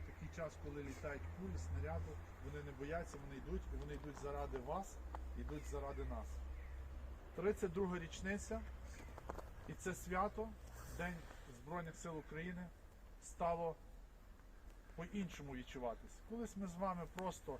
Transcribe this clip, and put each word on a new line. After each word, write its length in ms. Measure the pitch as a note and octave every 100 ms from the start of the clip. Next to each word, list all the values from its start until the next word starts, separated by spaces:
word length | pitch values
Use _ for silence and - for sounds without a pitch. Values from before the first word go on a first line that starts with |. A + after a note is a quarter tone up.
в 20 | -
такий 240 | - D#3 -
час, 180 | D#3+ -
коли 200 | D3 C#3+
літають 380 | C#3 C3+ D3+ C#3+ - -
кулі, 180 | F#3+ E3+
снаряди, 540 | - - D3+ E3 D#3+ D3+ - - C#3
вони 180 | D3
не 80 | D3
бояться, 460 | C3 C#3+ E3 E3+ C#3+ C#3
вони 120 | C3+
йдуть, 240 | B2 - -
і 40 | C3+
вони 160 | D3
йдуть 260 | D3 D3+ C#3
заради 340 | C#3+ C#3+ C#3+ C3
вас, 380 | B2+ E3 G3 - - - - -
йдуть 300 | B2 D3 C#3
заради 360 | C#3+ C#3 C#3
нас. 240 | C3+ A#2+ G#2 - - - - - - - - - - -
Тридцять 380 | F#3 G#3 G3
друга 260 | E3 G3 F3
річниця, 640 | E3 - F#3+ G3+ - A3 A3 - - - - - - - - - -
і 60 |
це 220 | D#3 F#3+ E3+
свято, 540 | - F#3 G#3 A3 A3 G#3+ - - - -
День 200 | F3 E3+ - - - B2
Збройних 320 | C3+ F3 E3 -
Сил 200 | F3 D#3+
України, 500 | C#3+ D3+ F3 F3+ F3+ - - - - -
стало 520 | - - E3+ E3+ E3+ D#3+ - - - - - - - - - - - -
по-іншому 580 | F3 G3+ F3+ - C#3+ C3
відчуватись. 640 | B2 C3+ B2 A2 - - -
Колись 280 | A3+ A3+ G3
ми 100 | G3
з 80 | E3+
вами 260 | F#3+ F3 D#3+ F#3
просто 420 | F#3 E3 - -